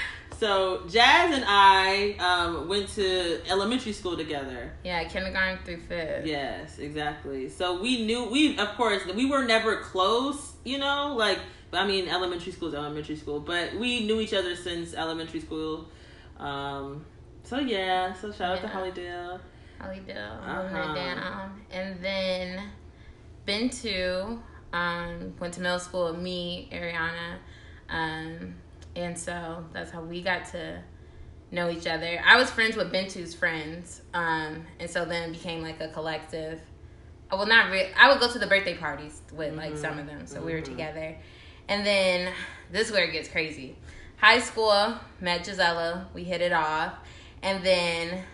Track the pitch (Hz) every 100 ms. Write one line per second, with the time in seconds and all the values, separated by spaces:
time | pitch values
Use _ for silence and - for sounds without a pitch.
0 | - - - - 220 196 185 185 175 214
1 | 247 330 349 269 - 202 196 190 190 196
2 | 202 202 180 180 170 165 160 202 196 214
3 | 190 185 170 160 - 190 202 254 226 202
4 | 180 165 156 143 135 123 123 - 180 175
5 | 165 185 185 190 190 180 180 170 - 175
6 | 156 143 160 143 131 98 151 - 147 151
7 | 151 151 143 135 131 - 180 180 233 247
8 | 214 240 220 269 302 - - - 226 196
9 | 180 196 269 277 240 220 220 196 - 185
10 | 190 233 269 277 - - 233 277 277 285
11 | 294 247 208 185 - - - 175 202 196
12 | 180 175 180 175 185 180 165 143 147 151
13 | 151 151 147 147 147 175 151 196 247 247
14 | 214 220 208 196 180 175 185 170 170 -
15 | 160 165 165 165 - 156 156 160 165 -
16 | - - - - 143 139 139 139 139 147
17 | - - - - - 254 262 196 185 185
18 | 185 190 214 202 180 185 180 190 185 180
19 | 175 175 175 185 - - - - 190 190
20 | - 101 104 110 127 170 190 185 180 180
21 | 180 180 185 196 196 196 - 185 190 180
22 | 185 196 190 185 180 185 202 - - -
23 | - - - - - 208 247 - 226 185
24 | 185 185 202 233 - - - 170 175 175
25 | 175 170 185 175 175 170 180 180 180 185
26 | 170 170 180 180 175 180 - 175 175 170
27 | 165 170 170 180 - - - - - 165
28 | 160 160 160 165 180 175 - - - 175
29 | 175 170 - 175 165 170 165 180 165 170
30 | 165 175 185 175 - 175 160 175 - -
31 | - - - - - 175 175 170 175 160
32 | 170 170 185 233 254 - 220 208 180 190
33 | 190 190 165 - 175 160 151 170 175 -
34 | - 175 165 160 156 160 165 - 170 180
35 | 165 170 165 165 180 165 160 160 160 160
36 | 160 156 - 165 156 160 - - - -
37 | - - - 190 208 226 185 190 190 196
38 | 254 262 240 233 190 196 190 170 156 143
39 | 151 - - 156 151 156 156 151 156 156
40 | 147 147 165 - 165 160 143 147 156 156
41 | 160 160 - - - - - 208 208 202
42 | 190 180 185 180 - - - 185 226 208
43 | 165 160 - 175 156 139 131 - - -
44 | - - 214 240 247 226 220 202 220 226
45 | - - 180 175 208 190 175 170 165 175
46 | 190 175 175 175 175 170 156 156 180 -
47 | - - - - 190 190 185 180 175 170
48 | 170 185 185